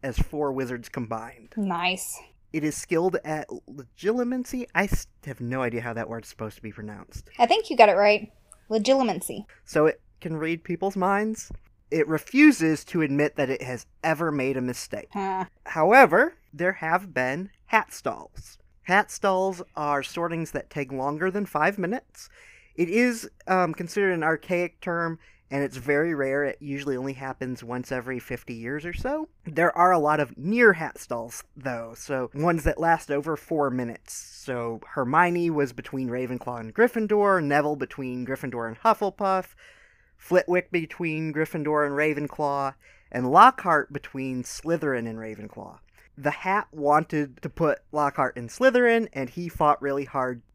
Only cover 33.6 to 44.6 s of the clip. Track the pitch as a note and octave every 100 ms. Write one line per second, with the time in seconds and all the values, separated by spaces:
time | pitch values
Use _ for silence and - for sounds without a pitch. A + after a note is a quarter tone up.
33.6 | C#3 B2+ A#2 - - - - - - B2
34.6 | A#2 A2+ - D3 B2 D#3+ F3 F3 E3+ D3
35.6 | C#3 A#2+ - C3+ B2+ B2 B2+ B2+ B2 A#2+
36.6 | A2+ G3+ A#3+ A3+ G#3+ G#3 G3+ F#3 C#3+ D3
37.6 | D3+ C#3+ B2+ - B2+ B2 B2 C3+ C3+ A#2+
38.6 | A2+ A2+ A3+ G#3 G3 - G3 F#3+ - _
39.6 | - - _ _ _ _ - F3+ - F3+
40.6 | - F3 D#3+ - E3+ D#3 D#3+ D3+ D#3 D#3+
41.6 | D3 D3+ C#3+ C#3+ D3+ D3 C#3+ - D3 C#3+
42.6 | C3+ - - - _ B2 B2+ E3 B3 -
43.6 | F3+ D3+ - C#3+ - C3+ C3 B2+ B2 -